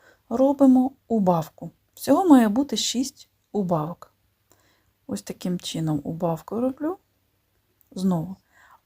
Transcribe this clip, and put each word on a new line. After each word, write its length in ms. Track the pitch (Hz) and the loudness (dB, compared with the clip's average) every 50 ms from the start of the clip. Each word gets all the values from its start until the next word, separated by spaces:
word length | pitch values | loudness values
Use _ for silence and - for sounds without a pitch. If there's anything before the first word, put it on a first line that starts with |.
| _ _ _ _ _ - | _ _ _ _ _ -6
робимо 600 | 233 233 262 269 285 277 277 269 254 254 254 269 - _ _ - | -2 0 2 2 2 4 6 6 6 6 4 0 -4 _ _ -2
убавку. 640 | 233 226 196 180 175 165 156 - _ - - 165 - _ _ _ _ | -2 0 2 2 2 2 0 -6 _ -16 -16 -16 -16 _ _ _ _
Всього 320 | - - - 269 320 381 | -8 0 2 2 4 6
має 220 | 359 294 262 233 214 | 6 6 6 6 4
бути 300 | 202 240 285 277 - 208 | 2 0 -2 -2 -4 -4
шість 520 | - - - 226 262 - - - - _ _ _ _ _ | -4 -4 -4 -4 -4 -6 -8 -16 -20 _ _ _ _ _
убавок. 640 | - 202 208 175 180 156 151 156 175 - - _ _ _ _ _ _ _ _ _ _ _ _ _ _ _ _ _ _ _ _ - | -6 -4 -2 -2 -2 -2 -2 -4 -8 -12 -18 _ _ _ _ _ _ _ _ _ _ _ _ _ _ _ _ _ _ _ _ -10
Ось 140 | 202 202 | -10 -10
таким 380 | - - 180 - - 185 180 180 | -8 -10 -12 -8 -6 -6 -6 -6
чином 420 | - - - 165 160 160 151 147 143 | -6 -8 -8 -6 -4 -4 -4 -4 -4
убавку 560 | 156 165 160 180 170 165 160 - - 190 220 | -6 -8 -4 -4 -4 -4 -4 -8 -10 -6 -4
роблю. 380 | 240 262 262 - 294 311 339 294 _ _ _ _ _ _ _ _ _ _ _ _ _ _ _ _ _ _ | -4 -4 -4 -4 -6 -6 -6 -8 _ _ _ _ _ _ _ _ _ _ _ _ _ _ _ _ _ _
Знову 460 | - 190 185 190 185 165 156 180 190 - _ _ _ _ _ _ _ _ _ | -10 -4 -2 -2 -2 -2 -4 -8 -12 -16 _ _ _ _ _ _ _ _ _